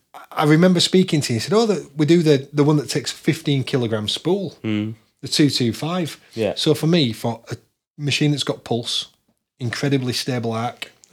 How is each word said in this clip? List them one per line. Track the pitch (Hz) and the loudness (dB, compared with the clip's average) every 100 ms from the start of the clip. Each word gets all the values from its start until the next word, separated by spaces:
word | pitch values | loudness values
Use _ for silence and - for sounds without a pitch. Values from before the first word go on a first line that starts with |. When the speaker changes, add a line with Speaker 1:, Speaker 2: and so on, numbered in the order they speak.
| _ - - | _ -20 -10
Speaker 1:
I | - | -2
remember | 151 156 185 170 | 4 6 6 4
speaking | - 185 185 151 | 4 4 4 0
to | - | 0
you, | 113 | -2
he | |
said, | 139 | 0
"Oh, | 208 226 | 2 2
the, | 160 - 156 | 0 -4 -2
we | 151 | 4
do | 175 | 4
the, | 156 139 139 | 6 2 2
the | 143 | 0
one | 143 151 | 2 2
that | 123 | 0
takes | 147 120 | -4 -6
fifteen | - - 151 160 139 | -4 -2 -2 -2 -2
kilogram | 123 131 117 110 104 | -2 -2 -2 -2 -4
spool, | - 160 196 175 - | -4 -2 -2 -4 -8
Speaker 2:
Mm. | 110 107 107 113 _ _ | -4 -4 -4 -8 _ _
Speaker 1:
the | 135 | -4
two | - 143 | 2 2
two | - 120 | 2 -2
five." | - 151 185 156 - _ | -2 -4 -4 -6 -10 _
Speaker 2:
Yeah. | 110 101 - | -4 -2 0
Speaker 1:
So | 160 | 0
for | 151 156 | 2 2
me, | 175 123 | 2 0
for | 107 117 113 - | -2 -6 -6 -10
a | - _ _ _ - | -14 _ _ _ -10
machine | 143 - 151 | -4 0 0
that's | 139 | 0
got | - - | -2 -6
pulse, | - 117 - - - _ _ _ _ - | -6 -6 -4 -6 -8 _ _ _ _ -10
incredibly | 120 - 143 139 123 | -8 -4 0 0 0
stable | 117 - 123 113 | -4 -4 -4 -4
arc, | 113 120 - - _ _ | -4 -6 -8 -16 _ _